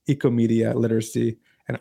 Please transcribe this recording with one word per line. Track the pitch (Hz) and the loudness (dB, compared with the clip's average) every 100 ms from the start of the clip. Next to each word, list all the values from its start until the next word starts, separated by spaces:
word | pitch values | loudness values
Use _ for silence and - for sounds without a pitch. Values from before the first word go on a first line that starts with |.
| - | -4
eco-media | 139 143 120 113 113 113 | 0 2 2 2 2 0
literacy, | 120 117 113 110 113 117 110 _ _ - | 0 0 0 -2 -2 -4 -4 _ _ -10
and | 120 | -6